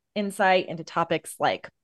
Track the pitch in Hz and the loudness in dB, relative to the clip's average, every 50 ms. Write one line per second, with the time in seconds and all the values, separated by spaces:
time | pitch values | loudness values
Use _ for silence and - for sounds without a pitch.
0 | _ _ - 214 208 196 190 - 202 190 185 190 - - 165 165 156 - - 170 | _ _ -6 -6 -4 -4 0 2 4 4 4 4 2 -2 -8 -10 -10 -6 -2 -2
1 | 165 - 170 160 - - - - 143 135 92 90 - - _ _ | 0 0 0 -2 -4 -6 -6 -2 0 0 0 -2 -6 -14 _ _